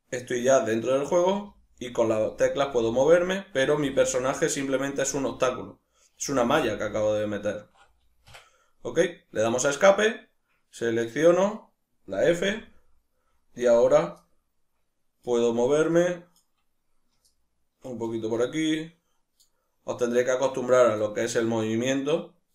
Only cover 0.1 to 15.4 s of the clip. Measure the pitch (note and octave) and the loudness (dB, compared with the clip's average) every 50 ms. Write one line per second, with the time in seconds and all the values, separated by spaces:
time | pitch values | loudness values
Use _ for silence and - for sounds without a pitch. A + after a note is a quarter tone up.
0.1 | - B2 A#2+ - B2+ B2 A#2+ C3 C3+ C3 A2 - A2+ A2+ A2+ B2+ C3 C#3 D3 - | -12 -10 -6 -6 -4 -2 2 4 4 4 2 0 -2 -2 0 0 0 -2 0 0
1.1 | F3+ F3 F3 F#3 G3 G3+ G#3 - - _ _ _ _ - B2+ B2 A#2+ A#2+ A2+ A2 | 0 2 2 2 0 -2 -6 -10 -18 _ _ _ _ -14 -14 -6 -2 -2 0 0
2.1 | A2 A2 G#2+ - - - C3 B2+ C3 C#3 C3+ - B2 A#2+ A2+ A2+ A#2 B2+ C#3+ D#3 | 0 0 -2 -4 -2 0 0 0 0 0 -2 -2 0 0 0 0 2 2 4 4
3.1 | F3 F3 F3 F#3 F#3+ G3 G3 - - C3+ C3+ D3 D3+ D3 D3 C3+ C3 C3+ B2+ B2+ | 4 4 2 0 -4 -6 -8 -6 -4 -2 0 0 0 0 -2 -2 0 0 0 0
4.1 | - B2+ B2+ C3+ D3 - E3 D3 - C#3+ C#3 C3+ C3+ C3 C3+ C#3 C#3 C#3 C3+ - | 0 -4 -2 -4 -4 -2 -2 -2 -2 -4 -4 -2 -2 -2 -4 -4 -4 -4 -4 -4
5.1 | - C#3+ C3+ A2+ - - C3 B2+ B2 - - - - _ _ _ _ _ _ _ | -4 -4 -4 -6 -4 -2 -2 -2 -2 -4 -10 -14 -18 _ _ _ _ _ _ _
6.1 | _ - - - C#3 C3 A#2+ A#2+ D3 D#3 C#3 A2+ G#2 G2 G#2+ G#2 G#2 A2 G#2+ G#2+ | _ -12 -8 -4 -2 0 2 2 2 2 0 -2 -4 -4 -6 -6 -4 -2 0 0
7.1 | G#2+ G#2 G#2+ G#2 G#2 G2 G2 G#2 - - - _ _ _ _ _ _ _ _ _ | 0 -2 -2 -4 -6 -6 -6 -6 -8 -8 -10 _ _ _ _ _ _ _ _ _
8.1 | _ _ _ - - - - _ _ _ _ _ _ _ - A#2+ B2+ G3 F3+ E3+ | _ _ _ -20 -20 -20 -20 _ _ _ _ _ _ _ -12 -4 -2 -2 -2 -2
9.1 | - - _ _ - G#2+ A2 A2+ A#2+ B2+ C#3+ C#3+ C#3+ - F#3+ G3 G3 G#3 G#3+ A3+ | -4 -10 _ _ -4 -2 0 0 0 0 0 -2 0 4 6 4 6 4 2 0
10.1 | A#3+ - - _ _ _ _ _ _ _ _ _ - - A#2 A#2 A#2 A#2 A#2 A#2 | -2 -4 -12 _ _ _ _ _ _ _ _ _ -10 -6 -4 -2 -2 -2 -2 -4
11.1 | - D3 D#3 F3 F3 F3+ G3 G#3 A3 A3 - _ _ _ _ _ _ _ _ G2 | 0 4 4 6 6 4 2 0 -2 -6 -14 _ _ _ _ _ _ _ _ -8
12.1 | F#2+ G2 B2 D#3 F3 E3+ G3 G3 A3 A3+ - - - - _ _ _ _ _ _ | -2 0 2 2 2 2 0 -4 -4 -6 -8 -16 -20 -20 _ _ _ _ _ _
13.1 | _ _ _ _ _ _ _ _ - B2 A#2+ A#2+ A#2 A#2+ B2+ C3+ D3 D#3 E3+ - | _ _ _ _ _ _ _ _ -8 -2 2 4 4 6 6 6 4 4 2 0
14.1 | - - _ _ _ _ _ _ _ _ _ _ _ _ _ _ _ _ _ _ | -6 -14 _ _ _ _ _ _ _ _ _ _ _ _ _ _ _ _ _ _
15.1 | _ _ - B2 A#2+ A#2 | _ _ -4 -2 0 2